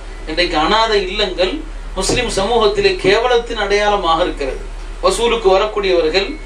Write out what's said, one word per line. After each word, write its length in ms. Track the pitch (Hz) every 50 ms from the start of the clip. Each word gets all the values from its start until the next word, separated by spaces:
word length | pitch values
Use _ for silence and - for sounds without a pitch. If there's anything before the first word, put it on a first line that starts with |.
| - - - - - -
இன்றைக்கு 300 | 160 165 175 165 170 151
அனாதை 440 | 156 170 202 214 226 226 214 202
இல்லங்கள் 580 | 190 180 190 214 202 190 175 165 185 180 - 320 - - - - - - -
முஸ்லிம் 340 | 185 190 - - - 240 226
சமூகத்திலே 640 | - 190 190 214 233 226 214 202 - 196 202 190 185
கேவலத்தின் 640 | - - 185 208 226 233 247 247 233 233 - 233 214
அடையாளமாக 640 | 208 202 202 202 208 208 208 202 175 165 165 165 180
இருக்கிறது. 380 | 160 - - 143 - - - - - - - - - - -
வசூலுக்கு 480 | - 185 185 - 233 233 226 233 180 190
வரக்கூடியவர்கள் 920 | 185 196 214 214 208 208 196 190 175 170 160 156 156 190 233 262 - - -